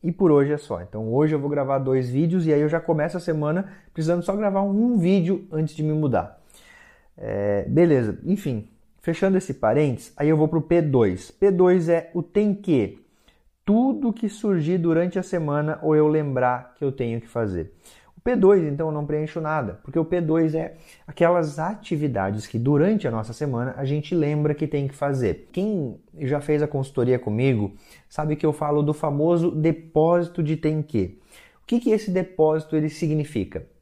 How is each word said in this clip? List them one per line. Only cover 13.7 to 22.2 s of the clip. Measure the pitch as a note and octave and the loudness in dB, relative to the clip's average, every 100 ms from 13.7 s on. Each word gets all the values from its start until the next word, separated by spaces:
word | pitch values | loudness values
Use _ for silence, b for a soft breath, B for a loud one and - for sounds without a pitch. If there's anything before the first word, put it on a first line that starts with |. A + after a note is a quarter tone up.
| G#3+ C4 C#4 B3+ | 2 2 0 -2
que | G#3+ G#3+ | -2 -6
surgir | - G#3+ F#3 D3+ F#3 | -4 -2 0 0 0
durante | E3+ D#3+ F3+ F#3 | 2 2 0 -2
a | |
semana | F3+ F3+ D3+ D3 D3+ - | -4 -4 -2 -2 -2 -4
ou | D#3 | 2
eu | D3+ D3+ | 4 4
lembrar | D3+ D3 B2+ B2+ B2 - _ | 2 0 0 0 0 -6 _
que | C#3+ | -6
eu | |
tenho | C#3 A#2+ A2+ | -4 -4 -4
que | - | -6
fazer. | A#2 A2 F2+ E2 b b b b b | -4 -4 -4 -8 b b b b b
O | |
P | - B3 | -2 4
dois, | F#3+ G3+ | 6 6
então, | D#3 C#3+ D#3+ | 2 -2 -4
eu | |
não | D3+ D3 | -4 -4
preencho | D3+ D3+ E3+ | -4 -4 -6
nada, | D#3 D#3 A2+ E2+ | -4 -2 -4 -8
porque | - D#3+ | -4 -2
o | |
P | D#3+ F3+ | 0 0
dois | E3 D#3+ E3 | 2 2 2
é | D#3 E3 B B B B | 0 -6 B B B B
aquelas | - E3+ F3 D#3 D3 | 2 4 4 0 -4
atividades | D#3+ G#3 - D#3 D3 A2 | -6 -8 -6 -4 -2 -2